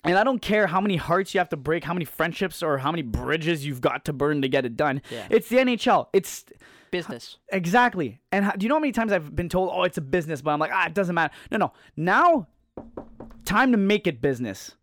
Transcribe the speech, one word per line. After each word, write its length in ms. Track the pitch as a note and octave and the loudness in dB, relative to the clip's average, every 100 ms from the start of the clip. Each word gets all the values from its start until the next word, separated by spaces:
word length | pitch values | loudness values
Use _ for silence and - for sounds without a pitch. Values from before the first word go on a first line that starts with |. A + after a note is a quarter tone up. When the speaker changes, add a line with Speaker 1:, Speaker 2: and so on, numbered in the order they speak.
Speaker 1:
And 140 | D#3+ F#3 | 2 4
I 60 | |
don't 180 | A#3 B3+ | 4 0
care 240 | - G#3+ G3 | 0 2 2
how 160 | F3+ | 2
many 140 | G3+ F3 | 0 -2
hearts 400 | - F3 G3 F#3+ | 0 0 2 0
you 40 | |
have 100 | F3 | -2
to 80 | D#3 | -4
break, 260 | C3+ E3 | -2 -2
how 100 | D#3+ | -2
many 120 | F3+ D3+ | -6 -6
friendships 580 | - D#3+ - F#3+ - | -2 -4 -2 -6 -2
or 160 | E3 C#3 | -2 0
how 120 | C3+ | -2
many 120 | E3+ | -4
bridges 640 | C3 A2 B2+ D#3+ D#3+ E3 C#3+ | -4 -4 -2 -2 0 -2 -4
you've 140 | C3 | -2
got 220 | C3 C3+ - | -2 -2 -6
to 80 | |
burn 280 | C3+ C#3+ D3+ | -2 0 0
to 80 | C3+ | 0
get 160 | C#3 B2 | 0 0
it 100 | A2+ | -2
done. 260 | D3+ C3+ - | -2 -2 -6
Speaker 2:
Yeah. 160 | A#2+ G2 | -12 0
Speaker 1:
It's 200 | A3+ - | 0 4
the 100 | B3 | 2
N 100 | C4 | 2
H 160 | A#3+ - | 0 2
L. 220 | F#3 A#2+ | 2 4
It's 320 | G3 - - - - - - _ | 0 0 -14 -18 -20 -20 -20 _
Speaker 2:
Business. 480 | F3+ E3 A#2+ - - - | -8 -8 -12 -14 -20 -6
Speaker 1:
Exactly. 680 | G3 E3+ A3+ B3 F#3 C#3 A#2 _ | -4 2 4 4 2 -4 -6 _
And 140 | F#3+ G3 | 0 0
how, 60 | |
do 100 | G3+ | 0
you 60 | G#3+ | 0
know 60 | D4+ | 2
how 40 | |
many 140 | D4+ | 0
times 180 | A#3 A3+ | 0 0
I've 240 | G3 D3 D3+ | 0 -2 -6
been 140 | F3 | -2
told, 200 | F3+ F#3 | 0 0
"Oh, 120 | F3+ | 0
it's 140 | F3+ - | 0 -2
a 20 | |
business," 400 | C3+ F3+ D#3 D3+ | -2 -2 -2 -4
but 100 | D3+ | -2
I'm 80 | D3 | 0
like, 120 | D#3 | 0
"Ah, 140 | F#3+ E3+ | 0 -2
it 80 | E3 | -2
doesn't 180 | F3+ | 0
matter." 200 | F3 D#3 - - | 0 0 -4 -6
No, 60 | A3 | -2
no. 160 | D#3+ - - - | -2 -4 -16 -4
Now, 500 | E3+ A3 F4 D#4+ E3+ _ _ - - - - - - - - | 2 4 6 4 0 _ _ -20 -16 -16 -18 -18 -20 -16 -2
time 260 | G3+ C4 | 2 4
to 40 | A#3 | 4
make 300 | G3 G#3 F#3 | 4 2 0
it 140 | B2+ | -2
business. 540 | C#3+ B2 A#2+ F#2+ - _ | -2 -2 -6 -8 -14 _